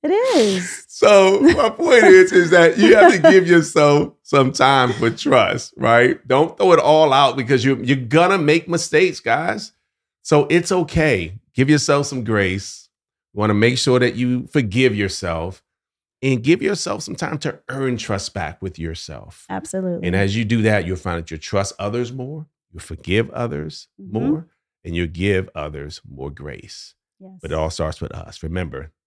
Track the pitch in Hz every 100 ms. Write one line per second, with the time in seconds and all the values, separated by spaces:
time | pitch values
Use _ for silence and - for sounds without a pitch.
0 | 285 392 508 403 214 190 180 - - -
1 | - 208 190 196 285 - 220 220 339 247
2 | 202 185 185 185 170 175 165 - 214 220
3 | 339 208 214 190 170 170 156 - 147 147
4 | 147 _ _ 143 131 131 131 135 123 123
5 | 117 - 294 123 95 - - - 113 117
6 | 127 - - 131 165 - 180 165 - 156
7 | 156 135 139 131 120 135 120 131 123 139
8 | 120 147 180 196 147 165 170 165 - 156
9 | 185 151 - 123 170 214 - _ _ _
10 | _ _ - 151 139 165 170 185 170 165
11 | 156 110 85 98 _ - 135 151 - 143
12 | 143 131 110 110 98 95 - - _ _
13 | _ _ _ - 107 104 117 127 - 127
14 | 123 110 123 123 - 151 113 107 127 107
15 | 98 - 92 82 85 95 _ _ _ _
16 | _ _ 135 127 120 170 - 202 - -
17 | - - 160 151 151 - _ 135 135 120
18 | - 98 - 98 80 - 95 80 80 82
19 | - 67 50 - _ - - 190 185 175
20 | 87 92 98 104 110 117 110 107 85 92
21 | 95 85 80 78 - 101 95 - 101 113
22 | 117 131 131 156 156 _ _ 85 - 82
23 | - 101 113 - 120 73 78 - - _
24 | 196 151 123 214 165 _ _ _ 87 85
25 | 87 82 95 95 95 78 76 76 73 -
26 | - 69 69 69 71 67 - - - _
27 | _ _ 190 185 80 80 80 - 80 78
28 | - - 82 - 80 87 85 67 73 _